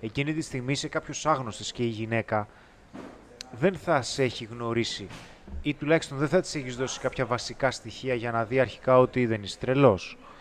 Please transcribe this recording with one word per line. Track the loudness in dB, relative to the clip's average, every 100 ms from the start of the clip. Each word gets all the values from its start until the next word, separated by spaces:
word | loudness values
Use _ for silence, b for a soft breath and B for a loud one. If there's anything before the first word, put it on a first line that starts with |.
εκείνη | -8 -4 -2
τη | -2
στιγμή | -4 -6 -2
είσαι | -2 -2
κάποιος | -4 -6 -4 0
άγνωστος | 0 -2 -8 -10
και | -2
η | -2
γυναίκα | -2 -2 -2 0 -2 -2 b b b b -16 -16 -18 -20 -20 -16 0
δεν | 0 0
θα | 0 0
σε | 0 0
έχει | 0 0 -10
γνωρίσει | -8 -2 0 0 -4 -10 B B B -12 -6
ή | -4
τουλάχιστον | -4 2 2 2 -2
δεν | 2
θα | 2
της | 2 -4
έχεις | -6 -4
δώσει | -4 -2
κάποια | -4 -2 -2
βασικά | -2 -4 -2 -2
στοιχεία | -2 -8 -8 -4
για | -2 0
να | -2
δει | 0 2
αρχικά | 2 0 6 8
ότι | 8 4 2
δεν | 0
είσαι | -4 -6
τρελός. | 0 6 6 6 0 -14 b b